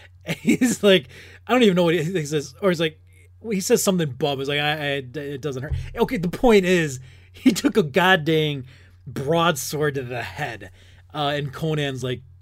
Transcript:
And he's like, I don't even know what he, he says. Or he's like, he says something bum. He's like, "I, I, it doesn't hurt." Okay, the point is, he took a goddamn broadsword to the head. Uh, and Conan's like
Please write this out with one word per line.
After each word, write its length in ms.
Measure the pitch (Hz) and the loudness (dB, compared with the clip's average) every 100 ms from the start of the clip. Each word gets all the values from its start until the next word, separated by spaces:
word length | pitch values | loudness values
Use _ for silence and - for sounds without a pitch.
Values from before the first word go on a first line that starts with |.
| - - | -20 -16
And 120 | - 160 | -10 -4
he's 460 | 196 - 247 - | 0 2 2 2
like, 260 | 202 185 - - - - - | 4 4 2 -18 -20 -12 0
I 60 | |
don't 100 | 254 | 4
even 140 | 220 180 | 4 4
know 80 | |
what 100 | 170 | 4
he, 100 | 170 | 2
he 220 | 156 185 143 | 0 -4 -2
says. 280 | 151 135 - | -4 -6 -2
Or 80 | 196 | 0
he's 100 | 170 | 0
like, 180 | 160 - - - - - 226 | -2 -6 -20 -20 -20 -14 -6
he 100 | 196 | -4
says 220 | - 226 | 2 2
something 280 | 202 180 147 | 2 0 -2
bum. 280 | 131 151 135 | -2 -4 -2
He's 100 | 139 | -2
like, 120 | 147 | -2
"I, 120 | 147 | 0
I, 140 | 156 143 139 127 147 | -2 -4 -6 -6 -10
it 220 | 143 139 | -10 -8
doesn't 220 | 151 127 | -8 -6
hurt." 120 | 131 - - 233 | -6 -6 -6 -2
Okay, 200 | 226 240 | -2 -2
the 120 | 170 | -4
point 360 | - 247 208 | 2 6 6
is, 360 | 180 180 156 131 - - - | 6 2 0 -4 -16 -20 -20
he 180 | - 254 | 0 0
took 260 | 185 285 226 | 2 0 0
a 60 | |
goddamn 800 | 151 185 170 185 151 156 151 143 127 - - - - | 2 2 4 4 2 0 0 -4 -10 -20 -20 -20 -12
broadsword 880 | 123 135 165 170 165 - 147 151 139 | -6 0 2 2 0 -4 -4 -2 -4
to 60 | |
the 200 | 120 123 | -6 -8
head. 480 | 110 - 131 104 101 - - - - | -8 -8 -10 -10 -16 -20 -20 -20 -12
Uh, 200 | 151 143 147 | -4 -2 -2
and 160 | 143 | -6
Conan's 520 | - 160 156 143 131 | -4 -4 -2 -2 -4
like 180 | 127 131 - - | -6 -6 -10 -20